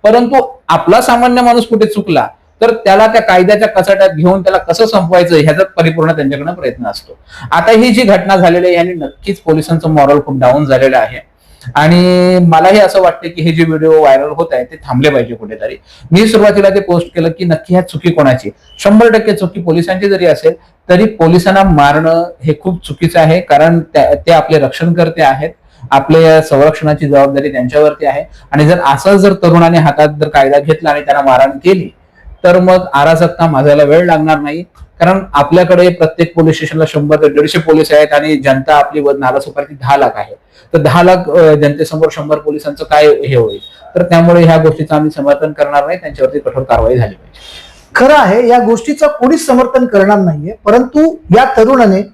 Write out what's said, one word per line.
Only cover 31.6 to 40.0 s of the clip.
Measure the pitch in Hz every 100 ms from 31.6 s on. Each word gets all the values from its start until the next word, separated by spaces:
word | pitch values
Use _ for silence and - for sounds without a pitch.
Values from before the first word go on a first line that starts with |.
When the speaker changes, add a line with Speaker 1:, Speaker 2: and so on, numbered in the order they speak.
| 175 190 - _ _ _ - -
Speaker 1:
तर | 180 180
मग | 185 185 -
अराजकता | 139 147 160 170 - 165
माजायला | 143 147 147
वेळ | 143 156 180
लागणार | 160 156 151
नाही, | 147 156 180 _ - _
कारण | 170 190 190
आपल्याकडे | 143 143 175 180 175 180
प्रत्येक | 175 160 - 170 165
पोलीस | 160 156
स्टेशनला | 156 160 156
शंभर | 151 147 147
ते | 151
दीडशे | 139 151 170
पोलीस | 160 156 151
आहेत | 151 151
आणि | 147 151 151
जनता | 135 135 135 147
आपली | 143 151
व | 143
नालासोपारा | 139 143 - - - 143 143
दहा | 127
लाख | 139